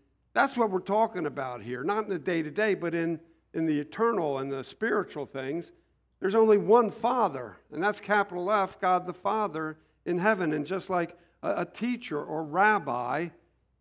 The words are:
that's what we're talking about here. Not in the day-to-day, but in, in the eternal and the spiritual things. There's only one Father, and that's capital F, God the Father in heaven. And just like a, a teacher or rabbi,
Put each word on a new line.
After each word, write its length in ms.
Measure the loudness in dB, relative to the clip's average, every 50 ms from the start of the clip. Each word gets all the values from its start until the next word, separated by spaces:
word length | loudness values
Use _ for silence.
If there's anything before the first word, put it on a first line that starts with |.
| _ _ _ _ _ _ _
that's 220 | 2 2 2 2
what 140 | 0 0 0
we're 100 | 0 -2
talking 460 | -2 0 2 2 2 0 0 -4 -6
about 360 | -4 -4 -6 -6 -6 -8 -8 -8
here. 200 | -8 -6 -4 -2
Not 220 | -2 -2 -2 -2
in 40 | -4
the 100 | -6 -4
day-to-day, 560 | -2 -2 -2 -2 -2 -4 -2 0 0 0 0
but 180 | 0 -2 -2 -2
in, 260 | 0 0 0 -2 -4 -8 -14 _ _ _ _ -4
in 120 | -2 0
the 140 | 0 0 0
eternal 580 | -2 -4 -2 0 2 2 2 2 0 0 -2
and 140 | -2 -2 -4
the 120 | -6 -6 -8
spiritual 640 | -10 -6 -4 -2 0 0 0 -2 -4 -8 -10 -10
things. 460 | -8 -8 -6 -6 -4 -4 -6 -6 -10 -16 _ _ _ _ _ _ _ _ _
There's 140 | -2 2 4
only 220 | 6 6 8 6
one 340 | 6 6 6 6 6 6 4
Father, 640 | 0 -2 -2 0 2 2 2 0 0 -4 -8 -10 -14 -18 _ _ -6
and 80 | -2
that's 180 | -2 -2 -2 -4
capital 520 | -2 0 2 2 2 0 -4 -4 -2 0
F, 280 | 2 2 0 0 -2 -2
God 280 | 2 2 2 2 0
the 60 | -4 -8
Father 640 | -6 -4 -2 -2 0 -2 -2 -4 -4 -6 -6 -8 -12 _ _ _ _ _
in 140 | -2 -2 2
heaven. 340 | 4 2 2 4 2 0 0
And 120 | 0 -2
just 240 | -2 -4 -6 -4 -2
like 280 | -2 -2 -2 -2 -6 -14 _ _ _ _
a, 200 | -4 -2 -2 -2
a 40 | -4
teacher 580 | -6 -6 -4 -4 -2 -2 -4 -6 -6 -6 -6 -4
or 200 | -4 -6 -6 -6
rabbi, 840 | -2 2 4 4 4 4 2 0 -2 -4 -2 -2 -2 -2 -4 -4 -6 -10 _ _ _ _ _ _ _ _ _